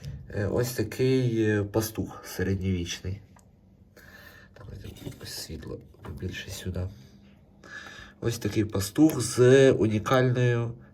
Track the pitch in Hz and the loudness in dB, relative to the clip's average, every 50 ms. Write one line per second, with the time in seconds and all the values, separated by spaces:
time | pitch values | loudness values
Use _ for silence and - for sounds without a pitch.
0 | - - - - - - - 101 104 - - 120 123 123 - - 104 101 - - | -14 -14 -14 -14 -14 -10 -8 -6 -4 -2 0 0 -2 -2 -2 -4 -4 -4 -2 0
1 | 131 131 131 131 127 120 113 113 110 107 107 104 98 98 - 110 107 - - - | 2 2 4 4 2 2 2 2 2 2 2 2 0 0 0 -2 -2 -2 -4 -6
2 | 95 - - - - - - - 92 95 98 95 90 95 92 87 85 85 - - | -6 -6 -8 -14 -16 -14 -6 -4 -2 0 0 -2 0 -2 -2 -2 -2 -6 -8 -10
3 | - 92 95 - - - - - - - - _ _ - - _ - _ _ - | -8 -8 -10 -10 -12 -20 -20 -20 -20 -20 -20 _ _ -20 -20 _ -20 _ _ -20
4 | - - - - - - - - - - - - - - - - - - - - | -20 -20 -20 -20 -20 -20 -20 -20 -20 -20 -20 -20 -18 -16 -16 -14 -14 -14 -16 -12
5 | - - - - - - - - - - - - - - - - - - - - | -14 -14 -14 -12 -14 -14 -12 -12 -10 -10 -10 -12 -10 -10 -12 -12 -14 -18 -20 -18
6 | - - 80 71 - 90 90 - - - - - - 92 87 92 90 95 - - | -14 -14 -12 -8 -8 -8 -8 -8 -10 -12 -12 -10 -8 -8 -6 -4 -6 -6 -8 -12
7 | - - - - - - - - - - - - - - - - - - - - | -20 -20 -20 -20 -20 -20 -20 -20 -20 -20 -20 -20 -20 -18 -18 -16 -16 -18 -18 -20
8 | - - - - - 117 110 - - 101 - 113 104 104 - 98 95 - - - | -20 -20 -14 -6 -4 -4 -4 -2 -4 -4 0 0 -2 0 -2 -4 -4 -2 2 4
9 | 151 156 151 131 117 - - - 123 123 131 139 135 135 - - 101 110 107 107 | 4 4 4 2 -4 -2 4 6 8 10 10 10 10 8 6 6 2 2 2 0
10 | 104 - 135 131 127 127 123 123 123 123 120 117 117 117 120 - - - | 0 2 2 4 4 2 2 2 2 2 2 0 -2 -4 -8 -12 -18 -20